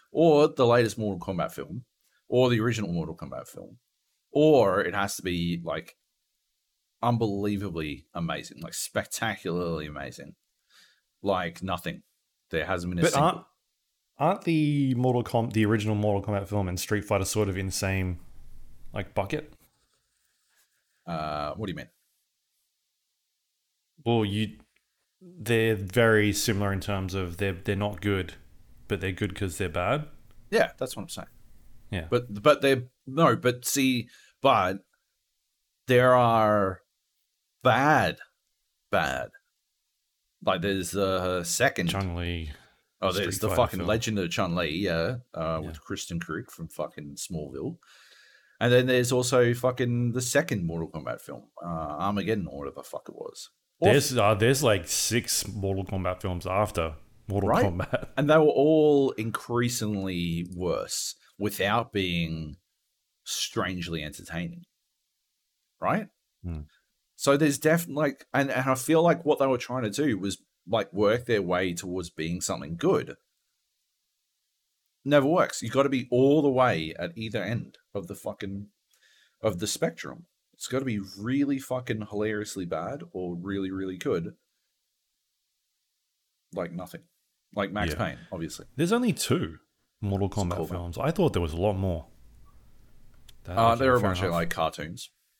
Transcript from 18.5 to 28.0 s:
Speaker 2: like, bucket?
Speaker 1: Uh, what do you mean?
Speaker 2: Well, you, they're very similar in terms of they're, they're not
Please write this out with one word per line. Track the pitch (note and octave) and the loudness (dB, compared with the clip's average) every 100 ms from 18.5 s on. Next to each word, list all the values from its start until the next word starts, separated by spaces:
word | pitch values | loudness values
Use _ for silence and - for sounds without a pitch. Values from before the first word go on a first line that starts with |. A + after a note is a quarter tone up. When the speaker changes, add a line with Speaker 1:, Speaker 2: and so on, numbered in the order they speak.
| - - - - | -14 -16 -14 -10
Speaker 2:
like, | - G2 | -8 -6
bucket? | - G2 - - - _ _ _ _ _ _ _ _ _ _ _ _ _ _ - | -4 -4 -4 -8 -18 _ _ _ _ _ _ _ _ _ _ _ _ _ _ -10
Speaker 1:
Uh, | E2 D2+ D2+ D2 | -6 -4 -4 -6
what | D2+ G#2+ | -6 -8
do | |
you | D2 | -8
mean? | B1+ _ _ _ _ _ _ _ _ _ _ _ _ _ _ _ _ _ _ _ _ _ | -12 _ _ _ _ _ _ _ _ _ _ _ _ _ _ _ _ _ _ _ _ _
Speaker 2:
Well, | B2+ A#2 | 0 2
you, | G#2+ G2+ G#2+ - _ _ _ _ _ _ | 2 0 -4 -6 _ _ _ _ _ _
they're | F#3 F3+ G#2+ A#2 A2+ A2 | -20 -10 0 2 4 2
very | G2 A#2+ A2+ G#2+ G#2+ | 0 4 6 6 4
similar | G2+ - G2 G2+ | 2 0 0 0
in | G2 | -2
terms | - G2+ F#2+ | -2 -4 -2
of | G2 F#2 F2 | -4 -4 -2
they're, | G2 | -4
they're | F2 G#2 G2 | -2 -2 -2
not | G#2 F#2+ | -2 -2